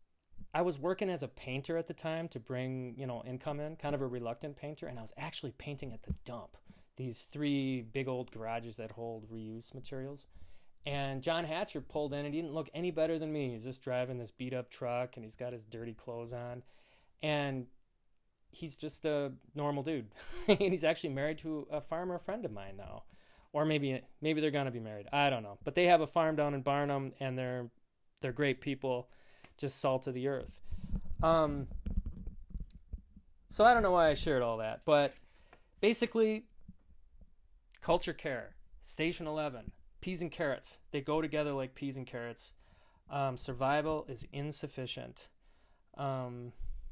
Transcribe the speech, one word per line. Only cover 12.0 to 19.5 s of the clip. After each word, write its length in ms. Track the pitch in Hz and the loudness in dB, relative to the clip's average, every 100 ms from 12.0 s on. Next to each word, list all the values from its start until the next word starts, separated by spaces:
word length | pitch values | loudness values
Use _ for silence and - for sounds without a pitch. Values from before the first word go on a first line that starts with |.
| 147 | 0
in, 140 | 143 147 | -2 -2
and 80 | |
he 60 | 151 | -2
didn't 140 | 165 | -2
look 160 | 156 147 | -4 -4
any 200 | 156 180 | -2 -2
better 260 | 156 160 160 | 2 2 2
than 140 | 156 | 0
me. 180 | 151 131 | 0 0
He's 140 | 113 | -2
just 180 | 123 127 | -6 -6
driving 360 | 135 127 127 123 | -2 0 0 -2
this 120 | 113 | -8
beat-up 400 | - 127 127 123 | -6 -4 -4 -6
truck, 460 | - 123 123 127 127 | -6 -2 0 -2 -6
and 80 | |
he's 100 | 110 | -14
got 180 | - 123 | -8 -6
his 120 | 120 | -6
dirty 300 | 107 113 117 | -10 -8 -8
clothes 380 | 110 - 117 117 | -8 -8 -8 -6
on. 300 | 120 120 123 - - - - _ - | -6 -6 -8 -12 -20 -20 -20 _ -4
And 440 | 156 147 143 131 127 - _ _ _ _ _ _ _ | 0 2 2 -2 -6 -14 _ _ _ _ _ _ _
he's 240 | - 160 - | -12 -10 -8
just 280 | 151 - | -8 -2
a 280 | 156 147 143 131 - | 0 2 0 -4 -10